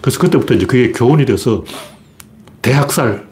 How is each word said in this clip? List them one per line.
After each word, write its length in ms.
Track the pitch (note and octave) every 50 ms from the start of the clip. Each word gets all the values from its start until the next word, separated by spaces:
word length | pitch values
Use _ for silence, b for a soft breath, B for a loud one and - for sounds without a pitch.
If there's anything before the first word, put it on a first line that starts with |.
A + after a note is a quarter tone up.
그래서 180 | - C3+ - -
그때부터 320 | E3+ F3+ D#3+ D3 - -
이제 140 | B2 A2+ -
그게 260 | - C3 B2 B2 A2
교훈이 320 | - - A#2 A#2+ D3+ D#3 C3+
돼서 400 | A#2+ G#2+ - - B2 A2 F2 D2 B B B B B B B B B B _ - - - - - - - -
대학살 680 | - A#2+ C3+ C#3+ C#3 - - F3 C#3 A#2 G2+ G2+ - -